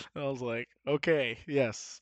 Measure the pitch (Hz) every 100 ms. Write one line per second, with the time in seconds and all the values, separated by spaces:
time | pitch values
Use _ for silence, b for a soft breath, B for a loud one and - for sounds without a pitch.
0 | B - 139 131 123 117 - _ - 147
1 | - 156 123 113 - 139 117 - - -